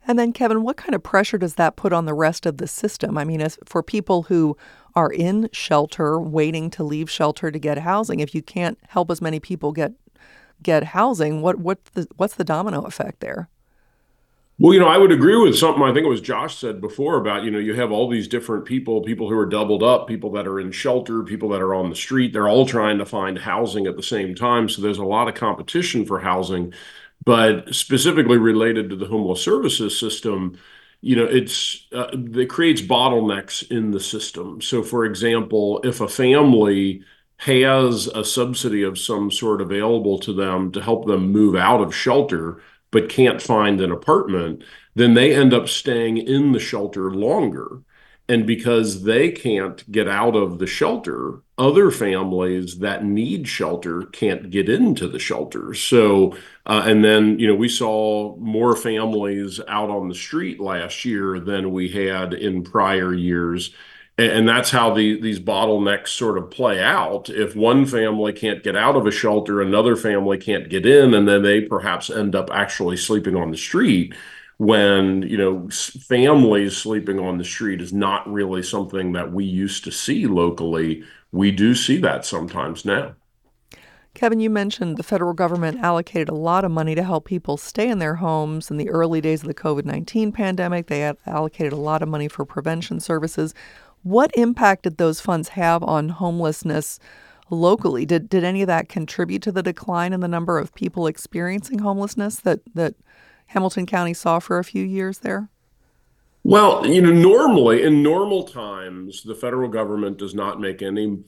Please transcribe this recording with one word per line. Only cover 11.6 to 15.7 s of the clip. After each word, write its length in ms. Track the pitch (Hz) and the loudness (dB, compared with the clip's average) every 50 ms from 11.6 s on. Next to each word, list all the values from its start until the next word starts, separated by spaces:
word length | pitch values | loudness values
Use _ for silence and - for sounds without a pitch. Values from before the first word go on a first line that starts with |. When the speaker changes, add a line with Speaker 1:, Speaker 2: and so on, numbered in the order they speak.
Speaker 1:
what 240 | 170 175 196 _ _ _ _ | -2 -4 -4 _ _ _ _
the, 140 | 190 160 - - | -8 -8 -8 -4
what's 180 | - 190 208 - | -4 -4 -4 -2
the 100 | - 175 | -6 -2
domino 380 | - 160 156 190 214 180 143 | -2 -2 -2 -2 -4 -4 -6
effect 380 | 156 - - - - - - _ | -8 -8 -8 -8 -8 -8 -8 _
there? 280 | - - - - 170 _ _ _ _ _ _ _ _ _ _ _ _ _ _ _ _ _ _ _ _ _ _ - | -10 -10 -8 -10 -12 _ _ _ _ _ _ _ _ _ _ _ _ _ _ _ _ _ _ _ _ _ _ 8
Speaker 2:
Well, 160 | - 170 190 | 8 10 10
you 60 | 190 | 10
know, 80 | 180 165 | 8 8
I 100 | 165 190 | 8 8
would 140 | 196 185 | 8 8
agree 240 | 170 135 131 180 214 | 8 8 6 6 8
with 200 | 240 220 160 - | 8 6 6 6
something 260 | - 160 160 | 6 4 4